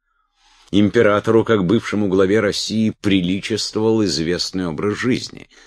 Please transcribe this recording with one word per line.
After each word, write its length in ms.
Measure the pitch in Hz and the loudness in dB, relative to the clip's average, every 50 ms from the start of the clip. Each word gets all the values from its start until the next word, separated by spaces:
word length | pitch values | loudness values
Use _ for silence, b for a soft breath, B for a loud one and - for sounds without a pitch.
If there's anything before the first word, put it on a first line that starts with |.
| b b b b b b b b b b b b b b | b b b b b b b b b b b b b b
Императору, 760 | - 101 104 101 - 120 113 104 104 104 - 113 110 113 110 | 2 2 2 4 4 4 4 4 4 2 2 2 2 2 4
как 220 | - 113 104 92 | 4 2 2 2
бывшему 420 | 82 110 113 - - - 104 104 98 | 2 0 0 0 -2 -4 -2 -2 0
главе 320 | 90 95 95 92 101 110 | 2 2 2 4 2 2
России, 500 | 101 101 90 - - - 101 110 110 110 - _ | 0 0 -2 -4 -6 -4 -2 0 0 -2 -2 _
приличествовал 1040 | - 104 98 95 90 87 95 98 - - 113 104 - - - 107 110 113 113 110 107 | -2 0 2 2 2 0 -4 -4 -4 -6 -6 -4 -6 -6 -4 -2 0 2 2 2 0
известный 600 | 95 73 73 82 80 87 85 - - - 95 92 | 0 -2 -2 -2 -2 -2 -4 -4 -6 -6 -6 -6
образ 300 | 85 78 71 85 104 104 | -4 -4 -4 -4 -4 -4
жизни. 520 | - 107 123 123 - - - - - - B B B B | -2 -2 -2 -2 -2 -4 -10 -16 -18 -20 B B B B